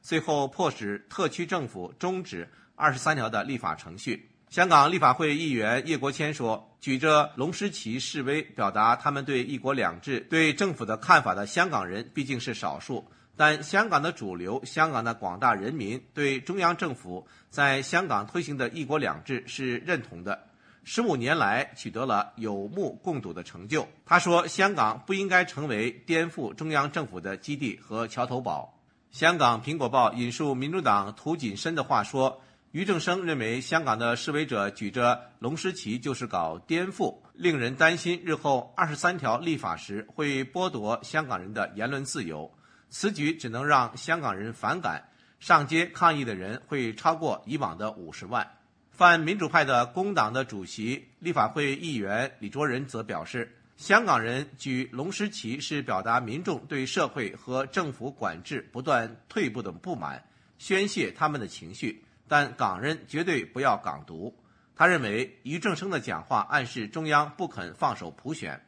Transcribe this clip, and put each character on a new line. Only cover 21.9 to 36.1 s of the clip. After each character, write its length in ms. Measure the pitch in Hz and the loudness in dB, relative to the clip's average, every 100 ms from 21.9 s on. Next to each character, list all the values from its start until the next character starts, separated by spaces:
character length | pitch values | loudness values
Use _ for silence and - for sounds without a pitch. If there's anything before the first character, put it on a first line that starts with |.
得 160 | 110 131 | -6 0
了 260 | 104 104 - | 0 0 -6
有 300 | 110 101 104 | -6 -4 -6
目 320 | 170 160 - | -4 -6 -4
共 180 | - 147 | -6 -6
睹 100 | 98 | -6
的 120 | 82 | -12
成 240 | 85 85 98 | -14 -16 -4
就。 200 | 151 - - | -4 -4 -14
他 140 | - 170 | 4 4
说， 300 | 175 170 165 | 6 4 4
香 260 | - 196 | 2 2
港 280 | 175 110 113 - | 4 2 2 -4
不 80 | |
应 140 | 190 196 | -2 4
该 180 | 185 180 | 4 4
成 220 | - 147 | -4 -2
为 240 | 107 117 | 0 -2
颠 380 | - - 165 170 | -4 -2 0 0
覆 240 | 165 123 | -4 -8
中 180 | - 160 | -6 0
央 200 | 147 143 | 0 0
政 140 | 170 139 | -4 -6
府 160 | 90 | -8
的 160 | 90 95 | -8 -8
基 180 | - 147 | -6 -4
地 240 | 127 - | -4 -6
和 260 | - 110 113 | -8 -6 -4
桥 180 | - 123 | -4 -2
头 160 | 127 | -2
堡。 380 | 113 76 67 _ _ _ _ | -4 -6 -8 _ _ _ _
香 260 | - 160 175 | 2 4 6
港 240 | 127 113 | 4 4
《苹 160 | 123 160 | -2 -2
果 100 | 123 | 2
报》 240 | 131 113 | 4 4
引 180 | 117 120 | 2 -6
述 240 | 123 151 127 | -2 -2 0
民 160 | 139 | -2
主 100 | 185 | -2
党 320 | 135 101 98 113 | 2 2 2 -6
涂 220 | 151 165 | -6 -4
谨 180 | 127 98 | -4 -4
申 200 | 165 165 | -4 -2
的 80 | |
话 200 | 127 120 | 2 0
说， 380 | 101 135 131 - - _ _ | 0 0 0 0 -20 _ _
俞 120 | 151 | -6
正 160 | 190 175 | 0 0
声 260 | 170 180 175 | 0 -2 0
认 120 | 147 | -2
为 240 | 110 123 | -2 -4
香 220 | 127 165 143 | 0 0 2
港 140 | 110 | 0
的 160 | 117 120 | 0 -2
示 160 | - | -2
威 140 | 147 151 | -2 -2
者 260 | 113 101 | -2 -2
举 180 | - 104 | -4 -6
着 320 | 123 120 - - _ | 2 2 2 -4 _
龙 180 | 117 160 | -6 -4
狮 160 | 185 | -6
旗 280 | 175 107 123 | -6 -6 -6
就 160 | 139 | -4